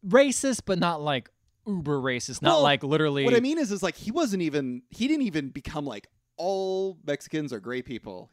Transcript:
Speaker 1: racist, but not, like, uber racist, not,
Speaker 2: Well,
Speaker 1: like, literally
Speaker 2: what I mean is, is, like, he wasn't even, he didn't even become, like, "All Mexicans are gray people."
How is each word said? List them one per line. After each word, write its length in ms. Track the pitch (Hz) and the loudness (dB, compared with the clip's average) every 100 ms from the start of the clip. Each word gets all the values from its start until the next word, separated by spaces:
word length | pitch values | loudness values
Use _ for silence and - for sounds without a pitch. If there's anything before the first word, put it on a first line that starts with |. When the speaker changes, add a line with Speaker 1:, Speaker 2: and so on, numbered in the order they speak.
| 202 | 6
Speaker 1:
racist, 540 | 233 285 240 277 240 | 6 6 2 0 -2
but 140 | - 185 | -2 0
not, 240 | 170 160 | 2 0
like, 280 | 147 135 - _ _ _ - | 0 -2 -4 _ _ _ -6
uber 320 | 180 147 143 | -4 -2 0
racist, 400 | 131 123 - 120 | 0 -2 -4 -2
not, 140 | 143 | 4
Speaker 2:
Well, 80 | 311 | 6
Speaker 1:
like, 200 | 147 139 | 6 4
literally 420 | 139 151 156 143 135 | 2 2 2 2 4
Speaker 2:
what 80 | |
I 60 | 240 | 4
mean 180 | 254 330 | 2 0
is, 120 | 254 | -2
is, 120 | 202 | -2
like, 140 | 180 - | -4 -4
he 140 | - | -4
wasn't 320 | 269 294 196 | 0 0 0
even, 400 | 165 143 131 123 _ | 0 -2 -4 -8 _
he 160 | - 247 | -4 0
didn't 200 | 311 254 | 0 0
even 240 | 156 139 | -2 -6
become, 340 | 131 - 151 143 | -10 -8 -8 -8
like, 220 | 104 _ _ _ - | -10 _ _ _ -6
"All 640 | 175 196 190 190 190 165 - | -4 -2 -2 -2 -4 -6 -4
Mexicans 460 | 143 - 156 147 | -4 -4 -6 -4
are 80 | 120 | -6
gray 200 | 104 127 | -6 -6
people." 480 | 123 117 110 90 - | -6 -10 -10 -14 -14